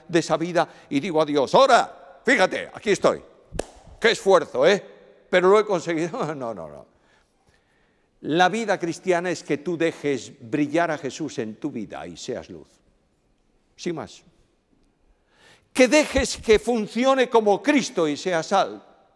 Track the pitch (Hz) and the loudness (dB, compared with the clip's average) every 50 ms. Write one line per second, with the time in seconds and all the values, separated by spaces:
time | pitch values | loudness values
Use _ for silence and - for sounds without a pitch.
0 | _ - 170 170 156 - 160 147 160 180 165 170 156 - - - - _ - 139 | _ 0 0 0 2 2 -2 -2 -2 -2 0 -2 -2 -2 -6 -18 -12 _ -4 -4
1 | 135 - 160 156 156 147 143 147 127 113 - 214 269 269 240 208 143 - - - | -2 0 0 0 0 2 2 0 0 4 4 4 6 6 6 4 4 0 -6 -18
2 | - - - - _ - 269 220 185 175 - 113 87 73 - - - 220 190 - | -20 -20 -20 -6 _ 0 2 4 2 0 0 -6 -8 -10 -14 -6 -2 -2 -2 2
3 | - 147 98 73 - - _ _ _ _ - - - - - - _ - - - | 2 2 2 0 -6 -16 _ _ _ _ -12 -12 -12 -12 -18 -20 _ -20 -14 0
4 | - 226 208 - - 196 190 170 143 - - 123 135 175 202 190 - - - - | 0 0 0 2 2 4 4 4 4 2 -2 2 4 4 4 2 0 -10 -20 -20
5 | - _ _ _ _ _ - 180 175 185 196 214 208 208 202 170 - 165 170 151 | -20 _ _ _ _ _ 0 4 4 6 6 4 4 2 -2 -4 -2 -4 -4 -4
6 | 165 170 151 262 196 147 160 139 127 117 110 92 80 76 73 69 57 _ _ _ | -4 -4 -4 -6 -6 -6 -6 -8 -8 -10 -8 -10 -12 -14 -16 -20 -20 _ _ _
7 | _ _ _ _ _ _ _ _ _ _ _ _ _ _ _ _ _ _ _ _ | _ _ _ _ _ _ _ _ _ _ _ _ _ _ _ _ _ _ _ _
8 | _ _ _ _ - - 143 175 180 180 185 226 233 202 190 160 175 170 156 - | _ _ _ _ -6 -4 2 2 2 2 2 -2 -2 -2 -4 -4 -4 -6 -8 -8
9 | - 185 175 170 175 185 170 - - - 151 143 190 180 175 151 165 165 - - | -4 -2 -2 -2 -2 -4 -6 -6 -4 -6 -6 -6 -4 -8 -4 -2 -2 -4 -4 -4
10 | - 143 139 120 101 107 - _ 127 113 127 147 147 139 143 165 170 165 156 143 | -4 -4 -4 -4 -8 -14 -20 _ -12 -8 -4 -4 -4 -2 0 -2 -2 -2 -4 -6
11 | - 131 - - 160 139 - - 117 110 107 - - 151 131 120 101 80 - 69 | -8 -10 -10 -8 -10 -10 -8 -8 -8 -8 -10 -10 -10 -10 -8 -8 -12 -10 -12 -14
12 | 78 87 85 80 - - 120 95 80 - 95 78 69 _ _ _ _ _ _ _ | -14 -14 -14 -14 -12 -10 -10 -10 -12 -14 -18 -20 -20 _ _ _ _ _ _ _
13 | _ _ _ _ _ _ _ _ _ _ _ _ _ _ _ _ - 175 165 156 | _ _ _ _ _ _ _ _ _ _ _ _ _ _ _ _ -10 -8 -8 -8
14 | 110 - - - _ _ _ _ _ _ _ _ _ _ _ _ _ _ _ _ | -12 -14 -16 -20 _ _ _ _ _ _ _ _ _ _ _ _ _ _ _ _
15 | _ _ _ _ _ _ _ _ _ _ _ _ _ _ _ - 254 233 254 302 | _ _ _ _ _ _ _ _ _ _ _ _ _ _ _ 2 2 4 6 2
16 | 285 - - 269 262 - - - - - 214 202 - 233 247 226 214 - - 220 | 2 2 0 -2 -2 -2 -6 -8 2 2 2 2 2 0 -2 -2 -4 -4 -4 0
17 | 247 262 269 262 247 247 240 233 220 208 196 180 - 277 302 269 - - - 185 | 2 2 2 2 0 2 2 2 4 4 0 2 2 2 2 2 2 0 -2 -2
18 | 165 151 143 131 - 185 180 160 156 - 202 190 160 104 107 101 - _ _ _ | -2 -2 -2 -4 -4 -4 -4 -4 -2 0 0 0 0 0 -4 -14 -18 _ _ _
19 | _ _ _ | _ _ _